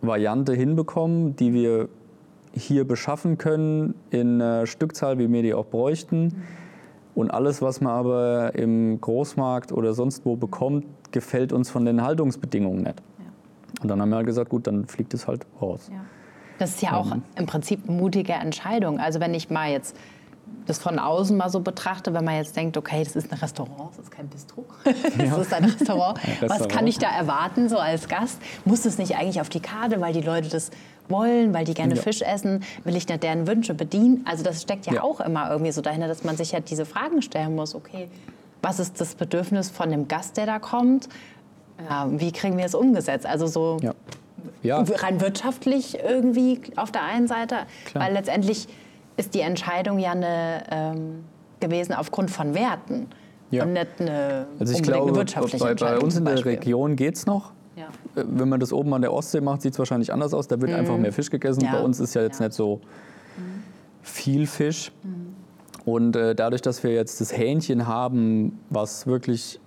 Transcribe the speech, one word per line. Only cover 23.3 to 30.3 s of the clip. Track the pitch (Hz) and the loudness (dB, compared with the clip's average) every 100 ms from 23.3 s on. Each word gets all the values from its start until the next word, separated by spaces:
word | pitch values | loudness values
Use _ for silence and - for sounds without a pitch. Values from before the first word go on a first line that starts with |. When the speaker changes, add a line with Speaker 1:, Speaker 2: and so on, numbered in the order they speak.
Speaker 2:
ein | 131 | -6
Restaurant, | 156 - 127 139 156 - | -6 -6 -10 -10 -14 -14
das | - | -20
ist | |
kein | - 147 | -16 -16
Bistro. | - - - 262 | -16 -18 -16 -16
<laughs> | - | -2
Das | - 254 320 117 131 | 2 2 2 2 2
Speaker 1:
Ja. | 151 | 2
Speaker 2:
ist | 185 | 0
ein | 180 190 | 4 4
Restaurant. | - - 196 180 214 | 4 0 2 2 0
Speaker 1:
<laughs> | |
Ein | - - | -4 -2
Speaker 2:
Was | - | 0
Speaker 1:
Restaurant. | 208 - | 2 0
Speaker 2:
kann | - 226 | 2 2
ich | 220 | 2
da | 202 | 0
erwarten, | 170 160 143 175 180 240 | 0 0 0 0 2 2
so | 220 | 2
als | 156 160 - | 2 0 -2
Gast? | 175 240 - - - - | -2 -2 -6 -14 -4 2
Muss | 226 233 | 4 4
es | 175 | 0
nicht | 196 - | -2 0
eigentlich | 170 185 | 0 -2
auf | 151 | -2
die | 170 | -4
Karte, | 165 208 233 208 | -6 -4 0 0
weil | 170 | 0
die | 165 | 0
Leute | 156 | 0